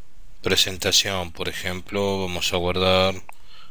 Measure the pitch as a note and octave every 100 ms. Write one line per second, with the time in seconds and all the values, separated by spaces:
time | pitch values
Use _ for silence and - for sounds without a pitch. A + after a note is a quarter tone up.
0 | - - - - - F#2+ G2+ F#2 G2 F2+
1 | G#2 F#2+ F2 - F#2 - F#2+ F#2 - G2+
2 | G2+ G2 F#2 F2 - F2+ F2 F2+ F#2 F#2
3 | F#2+ F#2 - - - - -